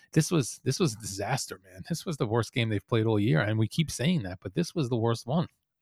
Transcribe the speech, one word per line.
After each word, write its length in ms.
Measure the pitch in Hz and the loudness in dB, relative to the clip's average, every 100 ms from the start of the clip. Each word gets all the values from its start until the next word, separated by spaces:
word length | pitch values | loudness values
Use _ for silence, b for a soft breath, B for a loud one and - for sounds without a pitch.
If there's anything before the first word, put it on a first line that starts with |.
| b | b
this 200 | 160 - | 0 2
was, 280 | 170 - - - | 2 0 -4 -4
this 140 | - | 0
was 140 | 160 107 | 0 0
a 40 | |
disaster, 600 | 101 98 101 135 - - | -8 -6 -4 -4 -4 -12
man. 200 | - - - | -16 -16 -8
This 180 | 170 - | -8 -6
was 120 | 151 | -4
the 80 | 120 | -2
worst 260 | 113 110 | -2 -2
game 160 | 123 113 | -2 0
they've 160 | 104 - | 0 0
played 180 | 117 110 | 2 4
all 140 | 107 | 2
year. 200 | 104 151 | 4 4
And 160 | 107 110 | 2 2
we 80 | 110 | 0
keep 200 | - 156 | 0 -2
saying 320 | - 135 175 | 0 0 0
that, 160 | 92 90 | -2 -8
but 140 | 101 - | -6 -4
this 180 | 175 175 | -2 -2
was 140 | 120 | 0
the 80 | 123 | 2
worst 280 | 117 113 113 | 2 0 0
one. 200 | 160 135 _ _ _ | -2 -2 _ _ _